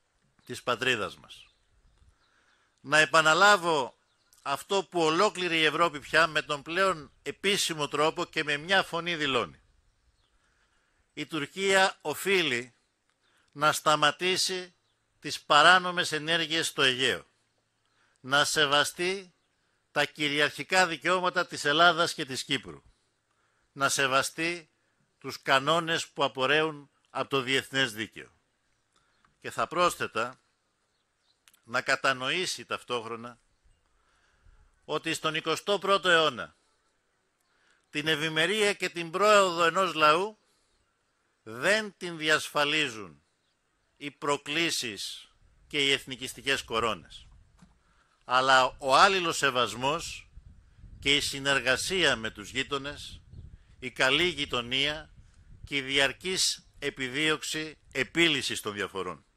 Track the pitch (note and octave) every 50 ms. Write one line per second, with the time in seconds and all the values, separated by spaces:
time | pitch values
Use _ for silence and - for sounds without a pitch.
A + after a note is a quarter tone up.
0 | _ _ _ _ _ _ _ _ _ - B2 - - - B2 G#2+ B2 C3 B2+ A2
1 | G2 E2+ D2 D2 - - - - - _ _ _ _ _ _ _ _ _ _ _
2 | _ _ _ _ _ _ _ _ _ _ _ _ _ _ _ _ - C3 D3 D3+
3 | D#3 D3+ - D#3+ D#3 D#3 D#3 E3+ G3 G#3 G#3 F#3+ E3+ F3 D#3+ D3 B2+ A2 - _
4 | _ _ _ _ _ _ _ _ _ C3+ C#3 C3+ - - G3+ G3 F3 - - F3
5 | E3 D#3 D#3 F3 G3+ G#3+ - F#3 F3+ F3 E3 D#3+ D#3 D3+ C#3+ D#3+ E3+ E3+ C#3+ C#3+
6 | A#2+ - - D#3 E3 D#3+ D3+ D3+ C#3+ C3+ D3+ C#3+ C3 D#3 E3 F3+ G3 G3 F3+ D#3
7 | C#3+ B2 _ _ _ C#3+ C#3 - - F#3+ G3+ E3+ - - E3+ D#3 D3 C#3 - C#3+
8 | D3+ D#3+ D#3 E3 E3+ - - F3 D#3 D3 D3 C#3+ D3+ F3 G3 F#3+ E3+ - - E3+
9 | E3 F3 F3 D#3 D3+ C#3 C3 A#2+ G#2 D#2 C#2 - _ _ _ _ _ _ _ _
10 | _ _ _ _ _ _ _ _ _ _ _ _ _ _ _ _ _ _ _ _
11 | _ _ _ D3 D3+ - D#3+ D#3 C#3+ C3+ - F#3 G3 G3 G3 F#3+ F#3+ G3 - -
12 | - D#3 C#3 - - F#3+ G3 F#3 E3+ D3 B2 A#2+ B2 B2 _ _ _ _ _ _
13 | _ _ _ _ _ _ _ _ _ _ _ C#3+ D3 D3+ C#3+ - - D#3+ D3+ D3+
14 | D3+ D3 C#3+ - F3+ F#3 F#3 E3+ - - F#3+ F3+ F3+ F3+ _ _ _ _ _ _
15 | _ _ _ _ - D3+ - - - - D#3 D3 D3+ E3+ F3+ F#3 F3+ F3+ F3 F3
16 | F3 - D#3 D3+ D3 D#3 E3 E3+ E3 D3 D#3+ E3 D3+ - - - C#3 C3 B2+ B2
17 | C3+ B2 G2 D#2+ - _ _ _ _ _ _ _ _ _ _ _ _ _ _ _
18 | _ _ _ _ - B2+ C#3 C#3+ C#3+ - - D#3+ D3+ C#3+ C#3+ D3 C#3 - - -
19 | F3 F3+ F#3+ G3 F#3 F3+ _ _ _ _ _ _ _ _ _ _ _ _ - C#3+
20 | C#3+ - - - D3+ D3 C#3+ D3 D3 C#3 - - C#3 - F#3 F#3+ F#3 E3+ E3 C#3
21 | B2+ E3 F3+ F#3 F3+ F3+ - F3+ F3 - D3+ C3+ - D3 D3 D#3+ E3+ F3 E3 D#3+
22 | E3+ D3+ - - D#3 C3 C3 A#2 - - C#3+ B2+ F#2+ F#2 D2+ C#2 - _ _ _
23 | _ _ _ _ _ _ _ _ _ _ _ _ _ _ _ C#3+ C#3 C3+ - -
24 | C#3 C3 C3 C3+ C3 - - - D#3+ E3+ F3 F3 D#3 _ _ _ _ _ _ _
25 | _ _ _ _ - C3+ A#2+ - - - C#3 C3 C3+ D3 D#3+ E3+ E3 D#3+ E3 D3
26 | - - _ - C#3+ C3+ - C3+ C3 C3 D3 D#3 D#3 D3 D3 D3 C#3+ _ _ _
27 | _ _ - C3 C3+ - C#3+ C#3 B2+ B2 C3+ C3 A#2 - C3+ C3+ C3+ A#2+ G#2 G#2+
28 | A2 F#2+ - D#2 C#2 - _ _ _ _ _ _ _ _ _ _ _ _ _ _
29 | _ _ _ _ _ _ _ _ - B2 - - A#2 - D3+ E3+ F3+ E3+ - -
30 | A#2+ G#2 - A2 A2+ B2 C3 - _ _ _ _ _ _ _ _ _ _ _ _
31 | _ _ _ _ _ _ _ _ _ _ _ _ _ A2+ A#2 B2+ B2+ - C3+ -
32 | - C#3 C3 B2+ B2+ C3+ D3+ F3+ F#3 D3 - - A2+ - A2 - - - B2 B2
33 | D3 C#3 A#2 A2+ A#2 B2 A#2+ _ _ _ _ _ _ _ _ _ _ _ _ _
34 | _ _ _ _ _ _ _ _ _ - - _ _ _ _ _ _ - D3 D#3
35 | - E3 D#3 - - D#3 D#3 D#3+ D#3+ D#3+ D#3 C#3 - - G3+ F#3 E3 F#3+ G3 F#3+
36 | F#3+ F#3 E3+ E3 D#3+ D3 B2+ G#2 E2+ D#2 _ _ _ _ _ _ _ _ _ _
37 | _ _ _ _ _ _ _ _ _ _ _ _ _ _ _ _ _ _ - D3
38 | D3 D#3+ D#3+ C#3+ D3+ D#3+ D#3 D#3 D#3+ F3 G#3 A3 G#3 G3+ G3 - F#3 F3 - E3+
39 | E3+ E3 D#3+ F3+ G3+ G#3+ G#3+ G3+ G3 F#3 E3+ E3 E3+ E3 E3 F#3 F#3+ F3 D#3 D#3
40 | D#3 D3+ D3+ E3+ G3 G#3+ G#3+ _ _ _ _ _ _ _ _ _ _ _ _ _
41 | _ _ _ _ _ _ _ _ _ D3 A2+ A#2+ C#3 F3 G#3 A3 G#3+ G3+ - _
42 | G3 F3 E3+ D#3+ D#3 D#3 D#3 C#3+ - - - D3+ D3 C#3+ D3+ D#3 D3+ C3 A2+ A2
43 | G2+ F2 D2 C#2 _ _ _ _ _ _ _ _ _ _ _ _ _ _ _ _
44 | C#3 C#3+ - _ D#3 D3 C#3+ C#3 - C#3+ D3 D#3+ E3+ D#3+ - - - A#2 G2+ F#2+
45 | - - - - - - _ _ _ _ _ _ _ _ - D3 C#3 C#3 C#3 B2+
46 | - - C3 A2+ C3 B2 - - A#2 C3+ C3+ B2 - - A#2+ A2 A2+ A2+ G#2 F2
47 | C#2+ - - - - - - - - _ _ _ - _ _ _ _ _ _ _
48 | _ _ _ _ _ - B2+ B2+ C3 C3 C3 C3 B2+ C3 - - C#3+ C3 C3 D3+
49 | F#3 G3+ F#3+ F#3+ F3 E3 D3 - - C#3 B2 B2+ A#2+ G#2+ G2+ A#2 B2+ C#3 D3+ E3+
50 | - - - - - _ - - - - - - - _ _ - - - - -
51 | - C#3 C#3+ C#3+ C3 - - C#3 C3+ C#3 C#3 C3+ A#2 B2+ B2+ A#2 - - F#3 F#3+
52 | E3 C#3+ B2+ A2+ A2+ G#2+ - G#2+ G2+ F2 G2 B2+ C3+ - C#3+ C#3 C3+ C#3+ D3 C3+
53 | - - - - - - - - - - - - _ _ - - B2+ B2+ - -
54 | C#3 C3 C3+ D3+ F3 F3+ D#3+ C#3 C#3 - B2+ B2 A#2 A#2+ B2+ C3+ C#3 D3 D3+ D#3
55 | D3+ - - - - - _ - - - - - - - D3 C#3 C3 C3 C3+ C#3+
56 | C#3 C3+ B2+ - - F#3 F#3+ F3+ - - - - - _ _ - C#3+ C#3+ C3+ -
57 | C3 B2+ B2 C#3+ D#3 D#3 D#3 C#3+ - - - D#3 D#3 D#3 C#3+ - _ - - C#3
58 | B2+ - - E3 E3+ E3 D3+ C3+ A2+ - A2+ - - A2 G2+ G2+ G2 F2+ - F#2+
59 | F2+ F2+ E2+ D2 _ _ _